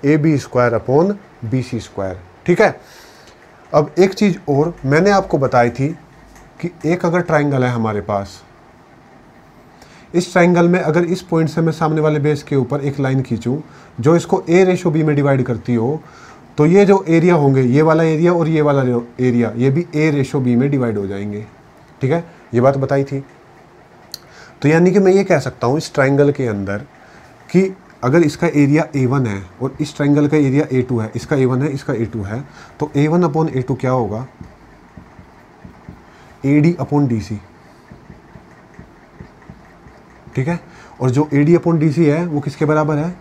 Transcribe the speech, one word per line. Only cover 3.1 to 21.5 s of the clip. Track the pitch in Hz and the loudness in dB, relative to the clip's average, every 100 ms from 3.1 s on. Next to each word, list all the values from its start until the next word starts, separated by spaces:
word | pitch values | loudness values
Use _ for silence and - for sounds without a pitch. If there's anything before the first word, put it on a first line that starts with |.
| - - - - - - | -20 -20 -20 -20 -20 -2
अब | 147 151 - | -2 0 2
एक | 196 | 0
चीज़ | 185 208 170 - | 2 -2 -2 -2
और | 139 160 170 135 | 0 0 -4 0
मैंने | 147 196 | 2 2
आपको | 196 190 156 | 0 0 -2
बताई | 131 123 120 | 0 2 0
थी | 120 139 165 - - - - - - | 0 -4 -6 -16 -20 -20 -20 -20 -12
कि | 113 - 147 | -12 -6 -4
एक | 180 180 | -2 0
अगर | 175 | -2
ट्रायंगल | 175 156 147 139 | 0 0 0 0
है | 123 | 0
हमारे | 120 110 104 | -2 -2 -4
पास, | 92 101 98 - - - - - - - - - - - - - - - - - - | -4 -6 -6 -14 -20 -20 -20 -20 -20 -20 -20 -20 -20 -20 -20 -20 -20 -20 -20 -20 -6
इस | 170 180 | -4 0
ट्रायंगल | 185 175 175 175 | 2 4 4 4
में | 180 | 2
अगर | 156 156 170 | 2 0 0
इस | 185 | -4
पॉइंट | - 165 160 | -2 -2 0
से | - | 0
मैं | 160 | -2
सामने | 160 160 156 | 0 -2 0
वाले | 156 151 | 0 0
बेस | 143 143 | 0 -2
के | - 139 | -2 -2
ऊपर | 123 143 | 0 -2
एक | 139 139 | -4 -2
लाइन | 135 135 | -2 -2
खींचूं | 131 113 120 139 151 - - - | -2 -4 -4 -6 -8 -20 -20 -2
जो | 120 170 | 2 2
इसको | 170 190 | 2 -4
A | - 175 | 2 4
रेशियो | 185 180 175 | 4 2 0
B | 160 | 0
में | 156 143 | 0 2
डिवाइड | 143 135 | 2 0
करती | 127 117 - | 0 -4 -2
हो, | 120 117 156 - - - - - - | -2 -2 -4 -10 -20 -20 -20 -16 0
तो | 151 | 4
ये | 190 196 | 6 6
जो | 196 190 | 4 4
एरिया | 165 175 | 2 4
होंगे, | 175 139 135 | 4 2 2
ये | 127 135 | 2 2
वाला | 156 160 | 4 4
एरिया | 165 156 170 | 2 2 2
और | 175 160 | 2 0
ये | 160 | 0
वाला | 147 139 | 2 2
रे-, | 127 120 120 - | 0 -2 -4 -2
एरिया, | 127 120 113 117 | 0 2 -2 0
ये | 131 | 0
भी | 135 | 0
A | 175 151 156 | -2 -2 0
रेशियो | 143 135 147 | 0 -2 -2
B | 127 120 | 0 2
में | 139 | 0
डिवाइड | 143 120 104 | 0 -2 -4
हो | 98 | -6
जाएंगे, | 98 104 104 110 | -8 -8 -10 -14